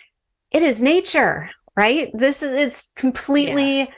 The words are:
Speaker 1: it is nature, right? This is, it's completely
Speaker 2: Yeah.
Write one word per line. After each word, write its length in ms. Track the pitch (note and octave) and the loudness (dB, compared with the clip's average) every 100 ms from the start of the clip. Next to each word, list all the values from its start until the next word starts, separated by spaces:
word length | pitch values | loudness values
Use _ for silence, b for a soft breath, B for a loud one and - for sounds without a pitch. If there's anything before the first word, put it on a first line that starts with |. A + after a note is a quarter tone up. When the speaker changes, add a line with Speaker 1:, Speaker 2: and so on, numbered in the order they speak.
| B _ _ _ _ | B _ _ _ _
Speaker 1:
it 120 | D#4 | 0
is 180 | D#4+ A3 | 2 2
nature, 720 | B3 F4 F#4 D#4+ G#3+ D3 D#3+ - _ - | 2 2 2 2 0 -2 -8 -18 _ -2
right? 320 | G#3 D4 C#4+ | 0 0 -4
This 280 | A3 C4+ C#4+ | 0 0 0
is, 160 | D4 C4 | -2 -2
it's 340 | C#4+ B3 - | 0 -2 -4
completely 840 | - C4 B3+ - C#4+ C#4+ C#4+ C#4 C4+ | -4 -4 -2 0 0 0 0 0 0
Speaker 2:
Yeah. 60 | C4+ | -2